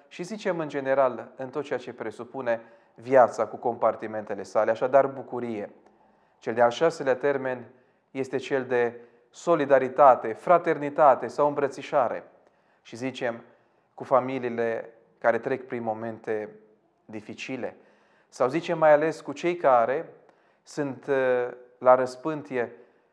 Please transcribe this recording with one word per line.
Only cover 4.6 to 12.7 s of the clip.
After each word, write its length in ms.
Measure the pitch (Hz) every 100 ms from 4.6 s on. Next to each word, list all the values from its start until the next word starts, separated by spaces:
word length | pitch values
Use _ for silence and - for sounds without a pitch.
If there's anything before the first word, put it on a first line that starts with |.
| 107
Așadar, 360 | 110 127 135 135
bucurie. 640 | 131 123 123 120 104 98 - _ _ _ _ _ _
Cel 160 | 120
de-al 160 | 113 120
șaselea 460 | 120 165 160 135 127
termen 480 | 143 139 131 127 117 _ _ _ _
este 260 | 135 127 131
cel 280 | - 135
de 360 | 123 123 117 120 - _ _
solidaritate, 1040 | - 175 165 135 131 127 139 139 120 113
fraternitate 920 | 107 180 170 170 147 143 147 147 120 120
sau 220 | - 147
îmbrățișare. 760 | 143 135 143 - 147 110 87 - _ _ _ _